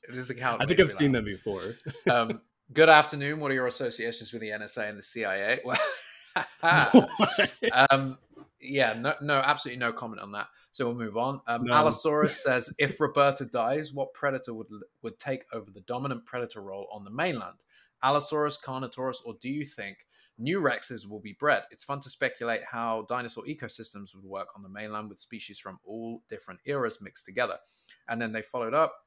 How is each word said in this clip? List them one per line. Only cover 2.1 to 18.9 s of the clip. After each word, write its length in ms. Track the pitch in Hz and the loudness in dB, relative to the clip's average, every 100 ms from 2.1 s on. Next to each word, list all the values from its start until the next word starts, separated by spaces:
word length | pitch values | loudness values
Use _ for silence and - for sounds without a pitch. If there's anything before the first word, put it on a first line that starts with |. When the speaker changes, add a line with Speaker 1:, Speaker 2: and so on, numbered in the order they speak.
Speaker 1:
Um, 300 | 120 113 113 _ _ _ | 4 2 -2 _ _ _
"Good 160 | 131 160 | 6 10
afternoon. 500 | 151 151 147 143 151 | 12 10 0 -4 -2
What 140 | 143 | -2
are 20 | |
your 140 | 131 127 | 0 0
associations 640 | - 127 113 113 117 110 | -2 -4 -2 -6 -6 -10
with 100 | 120 | -10
the 80 | 107 | -8
N 100 | 107 | -8
S 140 | 104 - | -8 -6
A 120 | 107 | -6
and 100 | 104 | -6
the 40 | |
C 220 | - 117 | -10 -4
I 120 | 104 95 | -2 0
A?" 220 | 101 127 | 0 0
Well, 140 | 123 127 622 523 - - - | 0 0 0 -2 -12 -20 -6
<laughs> 240 | - - - | -4 -4 0
Speaker 2:
<laughs> 560 | 165 180 123 247 - - | 4 6 10 10 8 0
What? 360 | 202 - - - - | 0 4 0 0 0
Speaker 1:
um, 440 | 127 135 135 135 131 _ - - _ | 6 6 6 2 -8 _ -20 -20 _
yeah, 340 | 127 139 123 | -6 2 2
no, 200 | 110 131 151 | 2 -2 -2
no, 120 | 147 | 0
absolutely 440 | 139 135 147 139 123 | 2 4 0 -2 -2
no 140 | 120 | -2
comment 280 | 113 117 104 | -2 -10 -10
on 120 | 98 | -10
that. 160 | 101 - _ _ | -8 -10 _ _
So 140 | - 123 | -4 -4
we'll 100 | 120 | -2
move 200 | 113 104 | -4 -2
on. 240 | 123 135 - | -2 -2 -4
Um, 200 | 117 120 | -2 4
Speaker 2:
None. 100 | 151 | 6
Speaker 1:
Allosaurus 560 | 156 135 160 151 151 - | 6 4 0 4 2 2
Speaker 2:
<laughs> 60 | |
Speaker 1:
says, 320 | 143 127 120 - | 2 2 0 0
"If 200 | 143 - | 0 2
Roberta 440 | 151 151 139 135 | 0 4 4 4
dies, 480 | 123 123 113 143 151 | -4 -2 0 0 -4
what 200 | 135 135 | -6 -8
predator 400 | - 143 135 127 | -4 -4 -4 -6
would, 140 | 113 107 107 - _ | -12 -12 -16 -20 _
would 180 | 113 - | -12 -10
take 240 | - 131 - | -6 -6 -6
over 180 | 113 101 | -14 -12
the 100 | 98 | -20
dominant 440 | 95 123 139 120 - | -8 -6 -4 -6 -6
predator 340 | 127 117 110 | -8 -8 -10
role 260 | 98 95 98 | -12 -12 -12
on 120 | 107 | -14
the 60 | 98 | -12
mainland? 480 | 117 180 135 92 92 _ _ _ _ | -4 -4 -4 -8 -16 _ _ _ _
Allosaurus, 560 | 131 147 143 151 147 143 | 2 2 0 -2 -2 -4
Carnotaurus, 580 | - 131 127 | -8 -8 -8